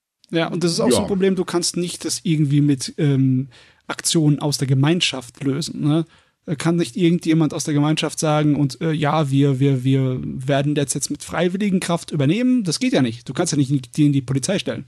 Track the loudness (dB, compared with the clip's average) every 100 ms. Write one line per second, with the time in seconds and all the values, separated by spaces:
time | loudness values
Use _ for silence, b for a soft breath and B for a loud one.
0 | _ _ -6 -2 -2 -2 -2 0 2 2
1 | 0 0 2 0 -2 -2 -2 -4 -6 -6
2 | -8 -4 0 0 2 4 4 0 -4 -2
3 | 2 2 2 2 -2 b b b -12 -8
4 | -2 2 2 2 0 -2 0 2 2 2
5 | 0 -4 -12 -6 -4 -2 -4 -4 0 0
6 | -2 b b b -8 -4 0 0 -2 0
7 | 2 2 2 2 2 -2 -2 0 2 0
8 | -2 -2 0 2 2 2 0 -2 -4 0
9 | 0 0 2 2 4 4 2 2 2 2
10 | 0 -2 -6 -6 -2 0 0 0 -2 -4
11 | -6 -8 -6 -2 -2 0 0 0 0 -4
12 | -2 0 2 2 2 0 0 -2 0 2
13 | 0 -4 -8 -4 -2 0 0 -2 -2 2
14 | 2 2 0 -4 -2 -2 -2 -8